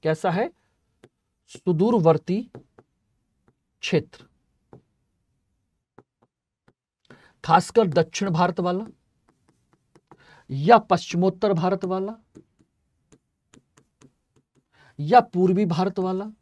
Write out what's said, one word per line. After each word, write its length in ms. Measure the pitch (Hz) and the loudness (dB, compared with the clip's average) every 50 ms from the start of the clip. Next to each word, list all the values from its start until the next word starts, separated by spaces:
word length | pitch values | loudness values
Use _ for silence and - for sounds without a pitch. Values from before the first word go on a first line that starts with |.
| - | -2
कैसा 260 | 156 160 156 - 190 | -4 -4 -2 -4 -4
है? 200 | 165 185 233 339 - _ _ _ _ _ _ _ _ _ _ _ _ _ _ _ _ _ _ _ | -2 -2 -4 -6 -8 _ _ _ _ _ _ _ _ _ _ _ _ _ _ _ _ _ _ _
सुदूरवर्ती 880 | - - _ 185 175 156 185 226 240 220 156 165 160 156 _ - 180 214 254 - _ 135 - _ _ - _ _ _ _ _ _ _ _ _ _ _ _ _ _ _ _ _ _ _ _ | -20 -8 _ -4 0 0 2 2 2 2 4 4 2 2 _ -6 -6 -6 -6 -10 _ -20 -20 _ _ -20 _ _ _ _ _ _ _ _ _ _ _ _ _ _ _ _ _ _ _ _
क्षेत्र, 420 | - - - 156 - - - - - _ _ _ _ _ _ _ _ _ - - _ _ _ _ _ _ _ _ _ _ _ _ _ _ _ _ _ _ _ _ _ _ _ - _ _ _ _ _ _ _ _ _ _ _ _ _ _ _ _ _ _ _ _ _ _ - _ _ _ _ _ - | -8 -2 -2 -2 -4 -4 -20 -20 -20 _ _ _ _ _ _ _ _ _ -20 -20 _ _ _ _ _ _ _ _ _ _ _ _ _ _ _ _ _ _ _ _ _ _ _ -20 _ _ _ _ _ _ _ _ _ _ _ _ _ _ _ _ _ _ _ _ _ _ -20 _ _ _ _ _ -2
खासकर 420 | - 160 180 175 - - 233 220 185 | 2 2 2 2 2 0 0 0 2
दक्षिण 420 | 139 175 165 165 - - 196 196 | 0 -2 -2 -2 -4 -6 -6 -4
भारत 300 | 165 160 180 180 175 - | -2 -2 -2 -2 -2 -4
वाला 240 | 175 180 175 185 226 - - _ _ _ _ _ _ _ _ _ _ _ _ _ _ _ _ _ _ _ _ _ _ _ - _ _ - - - _ _ | -4 -4 -4 -6 -8 -12 -16 _ _ _ _ _ _ _ _ _ _ _ _ _ _ _ _ _ _ _ _ _ _ _ -20 _ _ -20 -20 -20 _ _
या 280 | 135 135 143 180 233 226 | -8 -4 4 6 6 6
पश्चिमोत्तर 720 | 226 _ 190 170 - - - 170 180 190 190 185 - 208 | 6 _ -2 -2 -2 -6 -4 0 0 0 -2 0 -2 -2
भारत 320 | 196 165 160 185 196 185 196 | 0 0 0 -2 -2 -4 -4
वाला 300 | 180 190 190 190 202 226 226 _ _ _ - _ _ _ _ _ _ _ _ _ _ _ _ _ _ _ _ _ _ _ _ _ _ - - _ _ _ _ _ _ _ _ - - _ _ _ _ _ _ _ _ _ _ _ _ _ _ _ _ _ - | -6 -6 -6 -6 -10 -12 -16 _ _ _ -20 _ _ _ _ _ _ _ _ _ _ _ _ _ _ _ _ _ _ _ _ _ _ -20 -20 _ _ _ _ _ _ _ _ -20 -20 _ _ _ _ _ _ _ _ _ _ _ _ _ _ _ _ _ -10
या 220 | 147 147 220 247 | -2 6 6 6
पूर्वी 420 | 233 - - 175 185 185 185 185 214 | 6 4 0 0 2 2 2 2 0
भारत 320 | 175 165 151 180 202 185 - | 0 0 -2 -2 -4 -2 -4
वाला 320 | 185 185 185 185 202 214 214 _ | -4 -4 -4 -6 -8 -10 -16 _